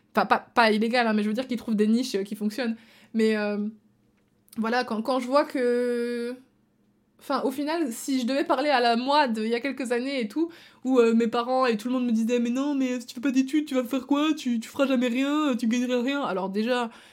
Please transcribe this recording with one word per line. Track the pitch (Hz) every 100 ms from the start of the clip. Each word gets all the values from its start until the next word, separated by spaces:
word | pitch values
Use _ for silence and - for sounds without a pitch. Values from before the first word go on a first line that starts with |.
| _
Enfin, | 214 208
pas, | 233
pas | - - 226
illégal, | 214 226 247 233
hein, |
mais | 214
je | 208
veux |
dire | 220 262
qu'ils | 233
trouvent | - 214
des | 214
niches, | 226 262
euh, | 196
qui | 196 208
fonctionnent. | 208 233 233 226 - - _
Mais, | 220 220 214
euh, | 208 208 208 220 _ _ _ _ _ _ _ -
voilà, | 220 247
quand, | 247 220
quand | 226 262
je | 247
vois | 285
que, | 294 285 247 240 247 240 240 240 240 262 - _ _ _ _ _ _ _
enfin, | - 262
au | 269
final, | 269 294 339 294
si | 233 - 262
je | 233
devais | 269
parler | 339 262 294
à | 254
la | 240 233
moi | 254 294 269
d'il | 220 220
y |
a | 233
quelques | 277 269 247
années | 240 262 277
et | 214
tout, | 302 330 - - _
où, | 254 262
euh, | 226
mes | 226 233
parents | 240 233 254 254
et | 220
tout | 247
le |
monde | 254 247
me |
disaient, « | 220 226 247
Mais | 240
non, | 254 285
mais | 277 262 247
si | 247
tu |
fais | 247
pas | 277
d'études, | 262 262 311 302
tu |
vas | 262
faire | 240 269 262
quoi ? | 285 311
Tu, | 302 247 233
tu | -
feras | - 269
jamais | 254 247
rien, | 247 277 302 294 240
tu | 220
gagneras | 247 247 247
rien. » | 247 285
Alors | 220 185 190
déjà, | 196 226 247 233 - -